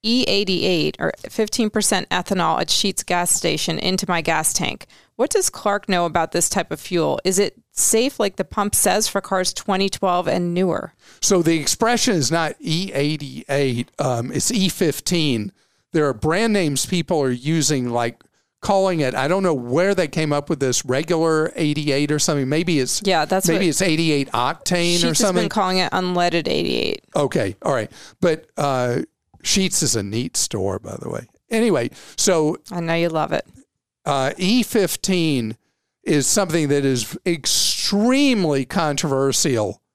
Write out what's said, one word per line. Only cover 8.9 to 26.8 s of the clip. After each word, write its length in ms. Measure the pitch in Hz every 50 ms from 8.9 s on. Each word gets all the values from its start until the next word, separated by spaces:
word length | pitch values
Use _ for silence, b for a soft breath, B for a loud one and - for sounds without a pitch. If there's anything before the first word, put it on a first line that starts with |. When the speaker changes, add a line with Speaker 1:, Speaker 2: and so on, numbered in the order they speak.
| 185 208 214 -
Speaker 1:
for 100 | - 196
cars 340 | 190 - 196 185 185 - -
twenty 360 | - - - 190 185 196 196
twelve 360 | - - - 190 175 175 180
and 280 | - - 180 175 175 175
newer?" 400 | 180 190 180 - - - - _ B B B B B
Speaker 2:
So 200 | - - 202 180
the 180 | 170 160 165 160
expression 560 | 143 123 - - 233 226 240 233 - - 208
is 160 | 165 135 123
not 240 | 165 170 165 156 - _
E 300 | 294 - 156 165 190 190 -
eighty-eight, 960 | 139 143 147 156 147 143 135 131 147 - - 139 143 143 135 123 120 - - _ -
um, 320 | 143 135 123 117 117 -
it's 200 | - - - -
E 180 | 247 226 185 190
fifteen. 840 | - - 196 160 135 - - - 175 170 156 147 127 110 107 104 _ _ _ _ _ _ _ _
There 160 | - 165 151
are 60 | 143 127
brand 400 | 107 - 156 160 190 226 226 214
names 320 | 202 180 151 143 131 -
people 360 | - 185 175 160 - 185 156
are 100 | 139 131
using, 580 | 123 123 123 147 160 165 143 - 156 135 123 123
like, 340 | 117 120 120 117 120 _ - _ _ _ _ _ _ _
calling 380 | - - 196 196 190 190 180 165
it, 160 | 147 127 -
I 140 | - 131 147
don't 120 | 175 196
know 120 | 190 185 160
where 420 | 131 120 120 123 156 180 196 202
they 120 | 190 175
came 240 | 147 - 156 160 151 147
up 160 | 143 143 -
with 100 | 170 139
this, 260 | 139 131 123 - -
regular 680 | - 127 135 160 160 175 160 165 165 160 156 156 160 -
eighty-eight 560 | - 170 151 147 151 147 147 135 139 147 143
or 80 | 151 147
something. 280 | - - 156 143 135
Maybe 320 | 127 147 156 180 170 170 143
it's, 220 | 127 123 - - 202
Speaker 1:
Yeah, 180 | 196 185 165 185
that's 240 | - 185 190 185
Speaker 2:
maybe 180 | 170 165 180 196
Speaker 1:
what 40 | 170
Speaker 2:
it's 120 | 143 -
eighty-eight 480 | 190 190 156 151 170 160 151 143 139 -
octane 680 | - 113 123 131 165 - - - 180 175 170 175 175
Speaker 1:
Sheetz 140 | 175 170 170
Speaker 2:
or 40 | 160
something. 220 | - 226 202 180
Speaker 1:
has 60 | 175 175
been 40 | 165
calling 280 | - 214 190 185 185 185
it 120 | 185 -
unleaded 560 | - 185 185 180 180 180 175 175 165 170 160
eighty-eight. 580 | - - - 170 - 62 60